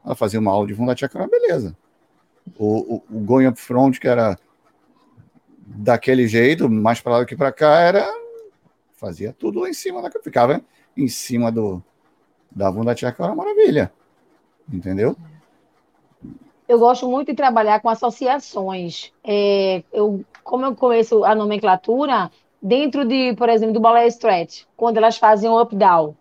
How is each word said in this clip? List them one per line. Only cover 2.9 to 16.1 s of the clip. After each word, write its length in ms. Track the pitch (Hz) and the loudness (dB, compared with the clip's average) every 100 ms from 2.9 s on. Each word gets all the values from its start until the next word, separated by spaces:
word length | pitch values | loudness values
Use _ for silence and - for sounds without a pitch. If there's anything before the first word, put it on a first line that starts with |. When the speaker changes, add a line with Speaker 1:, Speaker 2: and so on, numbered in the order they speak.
| 117 | -8
Speaker 1:
o, 60 | _ | _
o 100 | 110 | -10
Going 260 | 104 131 131 | 0 4 4
Up 140 | 123 | 0
Front, 380 | - 123 135 127 | -4 2 2 2
que 100 | 131 | 0
era 280 | 120 110 90 _ _ _ _ _ _ _ _ _ _ _ _ | 0 0 -2 _ _ _ _ _ _ _ _ _ _ _ _
daquele 680 | - 104 107 117 - 131 117 | -20 -4 0 2 2 2 4
jeito, 420 | 113 123 165 135 | 4 4 2 0
mais 320 | 110 107 117 | 2 0 0
pra 120 | - | 0
lá 80 | 120 | 0
do 60 | 120 | 0
que 100 | - | -2
pra 160 | 139 | -4
cá, 260 | - 151 160 | 2 4 6
era, 260 | 170 190 392 453 - 453 440 _ _ _ _ _ | 4 2 0 -8 -16 -20 -20 _ _ _ _ _
fazia 360 | 104 82 104 - | -14 -10 -12 -8
tudo 220 | 339 208 | -6 -6
lá 80 | 370 | -8
em 60 | |
cima, 280 | 320 381 359 | -8 -10 -10
da, 80 | 349 - | -10 -10
ficava 380 | - - 120 156 _ _ _ - | -4 0 2 0 _ _ _ -4
em 120 | 135 | -4
cima 420 | - - 120 117 | -4 -6 -2 -2
do, 300 | 113 107 90 - _ _ _ _ _ _ | -2 -4 -6 -14 _ _ _ _ _ _
da 180 | 92 98 | -4 -4
Wunda 240 | 95 117 | -2 -4
Tia, 180 | 117 123 | -2 -6
que 100 | - | -6
era 100 | 175 | -6
uma 120 | 320 | -6
maravilha. 480 | 392 415 427 151 98 _ _ _ _ _ _ _ - | -4 2 2 2 -2 _ _ _ _ _ _ _ -12
Entendeu? 460 | 98 92 95 117 208 160 - _ _ _ _ _ _ _ | -10 -6 -2 -2 -4 -16 -20 _ _ _ _ _ _ _